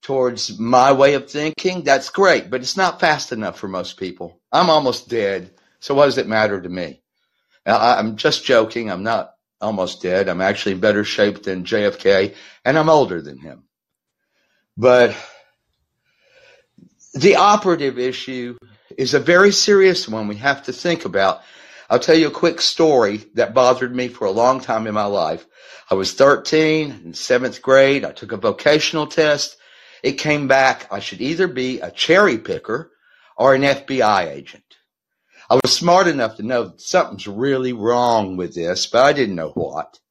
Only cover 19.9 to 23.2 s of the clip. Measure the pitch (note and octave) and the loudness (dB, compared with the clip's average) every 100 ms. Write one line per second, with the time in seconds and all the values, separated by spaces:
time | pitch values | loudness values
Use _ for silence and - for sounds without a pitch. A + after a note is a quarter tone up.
19.9 | F3+ - A2 G#2+ G#2 C3 C#3 - B2 - | 2 -4 -6 -6 -4 -4 -4 -6 -6 -4
20.9 | A#2 - F#2+ G2 - - - - - - | -4 -4 0 0 0 -8 -20 -20 -20 -2
21.9 | B2 B2 D#3+ D3+ C#3 E3+ E3 - - D#3+ | -2 4 4 4 0 -2 0 -6 2 4
22.9 | C3+ G#2+ G#2 | 4 2 -2